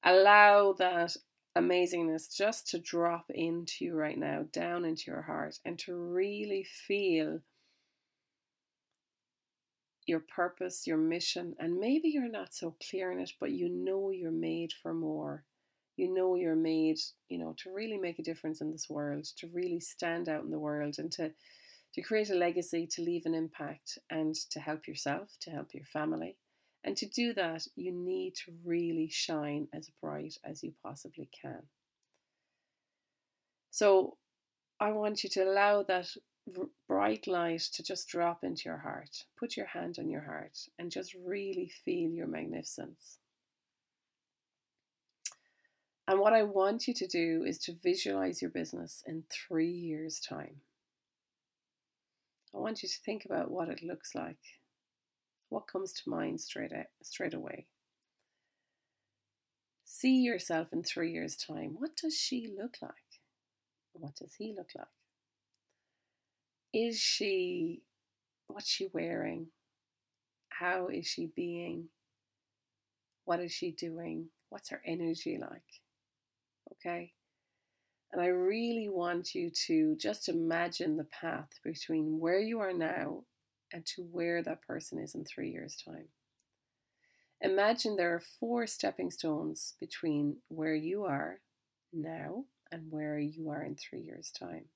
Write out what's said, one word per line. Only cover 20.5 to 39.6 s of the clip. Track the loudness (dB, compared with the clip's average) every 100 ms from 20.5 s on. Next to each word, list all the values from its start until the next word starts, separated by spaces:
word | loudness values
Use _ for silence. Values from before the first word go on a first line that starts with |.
the | -2
world, | -2 0 -2 -2
and | -6
to, | -4 -4 -6 -20 -20 -20 -20 _
to | -10
create | 0 2 4
a |
legacy, | 4 4 2 0 -2 -2
to | -2
leave | -2 -2
an | 0
impact, | 0 -2 -4 -10 -10 -12 -12 _
and | -2 0 -2 -4
to | -6
help | -4 -6 -6
yourself, | -6 -2 -2 -4 -14
to | -10
help | -8 -8
your | -12 -8
family. | -4 -2 -2 -4 -10 _ _ _ _
And | -6 -4
to | -4
do | 0 0
that, | 0 0 -2 -8
you | -8 -6
need | -4 -2 -2 -4 -6
to | -12 -12
really | -2 0 2 0 0
shine | -2 -2 0 0 -2 -4
as | -8 -12 _
bright | -8 -6 -8 -10
as | -12 -10
you | -10 -10
possibly | -14 -12 -14 -14 -14 -12
can. | -12 -12 -14 _ _ _ -20 _ _ _ _ _ _ _ _ _ _ _ _ _ _ _ _
So | 4 8 8 6 -4 _ _ _ _ _ _
I | 0
want | 2 0 0
you | -2
to | 2
allow | 4 6 6 6
that | 4 0 0 -10 _ _ -14 -8
r-, | -8 _ _
bright | 2 4 2 0
light | 0 2 0 -2
to | -4
just | -6 -6 -4
drop | 0 0 0
into | -4 -6 -6
your | -8
heart. | -6 -8 -10 -16 -16 -10
Put | -8
your | -6